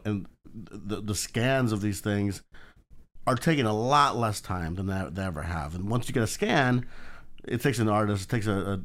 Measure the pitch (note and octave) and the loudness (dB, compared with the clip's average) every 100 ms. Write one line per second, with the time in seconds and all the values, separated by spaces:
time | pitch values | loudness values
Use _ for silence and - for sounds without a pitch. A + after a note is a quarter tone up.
0 | G#2+ G2+ - - - A2 G2 G#2+ G2+ G#2 | -2 -4 -6 -14 -18 -16 -14 -12 -8 -6
1 | G#2 G2+ - A#2+ B2 C3+ B2 G#2+ G#2 F#2+ | -4 -4 -2 0 2 2 2 2 0 -2
2 | G#2+ G2+ G2+ F#2+ - - - - _ - | 0 2 0 -2 -10 -20 -20 -20 _ -20
3 | - - - B2+ - D3+ A2+ G#2+ A#2+ C#3+ | -18 -6 0 2 4 4 4 2 4 6
4 | C#3 A2+ A2+ G#2 - F#2 E2 F2 G2 F#2+ | 6 4 0 -2 -4 -4 -2 -2 -2 -2
5 | E2 F2 F#2+ D#2 D#2 E2+ D2 F2 G2 A#2 | -4 -4 -4 -2 -4 -4 -4 -4 -2 0
6 | - C3+ A2 - G#3 G3 B2+ B2 A#2+ - | 0 2 0 0 0 2 4 2 0 -8
7 | - - - - - A#2+ D3 A2+ G#2+ G#2 | -10 -12 -14 -12 -4 0 2 2 4 4
8 | G#2+ G2+ F2+ B2 G2+ G2 F#2+ G2 | 4 0 0 -2 2 0 0 -2